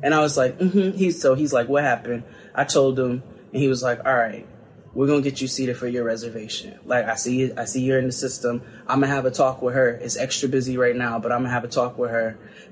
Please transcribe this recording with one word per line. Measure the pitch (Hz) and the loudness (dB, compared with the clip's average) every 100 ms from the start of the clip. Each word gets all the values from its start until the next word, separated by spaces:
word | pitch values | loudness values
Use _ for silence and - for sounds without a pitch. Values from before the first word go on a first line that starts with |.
And | 139 | 2
I | 156 | 2
was | 151 139 | 4 4
like, | 127 - | 2 2
"Mm-hmm." | 185 196 190 196 | 2 4 2 2
He's, | 185 170 | 0 2
so | - | 2
he's | 131 151 | 2 2
like, | 131 120 | 0 2
"What | 143 | 2
happened?" | 143 120 117 120 117 - - - | 2 0 -2 -6 -8 -20 -10 -4
I | 139 | 2
told | 151 135 131 | 4 4 4
him, | 127 123 127 - - | 0 -2 -6 -20 -8
and | 127 | 0
he | 135 | 0
was | 127 | 2
like, | 127 117 131 | -2 -2 0
"All | 127 | 2
right, | 113 101 - - - - - | 0 -4 -16 -20 -20 -20 -12
we're | - 139 | 0 2
gonna | 147 | 2
get | 139 135 | 0 -2
you | 131 | -2
seated | - 127 120 | 0 -2 -2
for | 123 | -4
your | 123 | -2
reservation. | 117 113 117 113 107 - - - - | -2 -4 -6 -10 -10 -10 -12 -18 -2
Like, | 123 110 | -2 0
I | 110 | -2
see | 120 127 | 0 0
you, | 131 - | 0 -2
I | 117 | -4
see | 131 | -2
you're | 127 135 | 2 2
in | 127 | 0
the | |
system. | 120 131 - 120 120 - - - | -2 -4 -2 -2 -4 -8 -20 -2
I'm | 135 | 0
gonna | 139 | 2
have | 139 127 | 2 -2
a | |
talk | 127 135 131 | 2 2 2
with | 127 131 | -2 2
her. | 127 | 0
It's | 117 120 - | 0 -6 -4
extra | 127 - 139 | -2 -2 0
busy | 135 127 127 | 0 -2 0
right | 123 120 | 0 2
now, | 120 117 | 0 -2
but | 113 | -2
I'm | 120 | -2
gonna | 127 | 0
have | 120 | -2
a | 120 | -2
talk | - 120 120 | -2 -2 -2
with | 120 | -2
her | 117 113 110 - - - | 0 -2 -6 -18 -20 -6